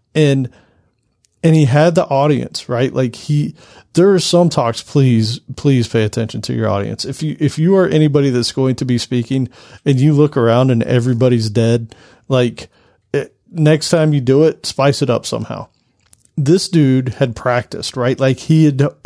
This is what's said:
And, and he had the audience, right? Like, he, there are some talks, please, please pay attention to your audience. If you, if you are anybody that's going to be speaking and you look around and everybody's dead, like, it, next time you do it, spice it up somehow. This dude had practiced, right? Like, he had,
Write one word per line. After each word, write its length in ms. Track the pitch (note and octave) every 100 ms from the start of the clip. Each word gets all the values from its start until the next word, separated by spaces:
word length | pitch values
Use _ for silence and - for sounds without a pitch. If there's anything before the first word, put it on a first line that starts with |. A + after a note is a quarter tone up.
| _
And, 340 | D#3 D3 C3+ B2 _ _ _ _ _ _ _ _ -
and 140 | E3 D#3+
he 80 |
had 320 | C#3 C#3+ E3 D#3+
the 100 | -
audience, 640 | C3+ D3 C3+ - - -
right? 240 | B2 C3
Like, 220 | B2+ B2+ -
he, 400 | - D3 D3 - - - _
there 200 | - F#3+
are 60 | F#3
some 280 | - F3 F3
talks, 320 | D#3 A#2+ A#2
please, 600 | - D3 C3 A2+ A2 B2+ - -
please 320 | D3 C3 A2+
pay 160 | A2+
attention 360 | G#2+ A#2 A2 A2
to 120 | -
your 140 | B2 G#2+
audience. 360 | G2+ G#2 A2
If 160 | - C3+
you, 160 | D#3 -
if 180 | D3 -
you 160 | E3 F#3+
are 120 | F3+
anybody 420 | D3+ D3+ C#3+ C#3
that's 220 | B2 A#2
going 240 | - C3 B2
to 80 |
be 120 | B2+ A#2+
speaking 520 | - B2 A#2 C3+ B2 - - -
and 140 | - C3
you 140 | D3
look 240 | C#3+ D3+ C#3
around 340 | A#2 A#2+ C3
and 140 | A#2
everybody's 680 | - B2 A#2+ A#2 B2+ A#2+ A2
dead, 460 | A2 A2+ A#2 A2+ - - _ -
like, 400 | C3 B2 B2 - _ _ _ _
it, 220 | C#3+ - _ _
next 400 | F3 D3+ D#3 -
time 240 | E3+ D#3
you 60 | D3
do 240 | B2 C3+
it, 200 | D#3 -
spice 380 | - - C#3 C#3
it 80 | B2+
up 160 | A2+ -
somehow. 400 | A#2 A2+ G#2+ - _ _ _ _ _ _ -
This 320 | C#3 F3+ -
dude 400 | E3+ C#3 C3 B2+
had 260 | - B2+
practiced, 640 | A2+ B2+ B2 - - - C3
right? 220 | B2 C3
Like, 200 | C3+ B2+
he 280 | - D#3+ D#3
had, 160 | C3 C#3+ -